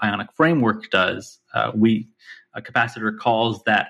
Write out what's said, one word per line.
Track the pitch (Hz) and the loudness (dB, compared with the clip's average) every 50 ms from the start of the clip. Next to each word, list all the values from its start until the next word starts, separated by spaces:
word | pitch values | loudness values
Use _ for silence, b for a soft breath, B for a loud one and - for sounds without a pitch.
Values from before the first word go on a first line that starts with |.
| 113 | -4
Ionic | 104 101 101 104 - _ | -4 -2 -4 -6 -8 _
Framework | - 156 165 170 147 120 110 107 - - - | 0 2 2 4 4 2 2 0 -2 -4 -2
does. | - 95 92 92 95 98 101 - - _ _ _ - | 0 0 0 0 -2 -6 -10 -16 -20 _ _ _ -4
Uh, | - - - - | -2 -2 -2 2
we, | 107 110 113 113 110 113 - _ B B B B B B B - | 2 4 4 4 2 -2 -10 _ B B B B B B B -16
a | - | -16
Capacitor | - - - - 117 120 - 113 110 107 107 | -16 -4 -2 -2 -2 -2 -4 -6 -6 -6 -6
calls | 110 - 123 113 110 117 117 110 - - | -2 0 0 2 2 0 0 -2 -4 0
that | 113 107 98 - | 0 0 0 0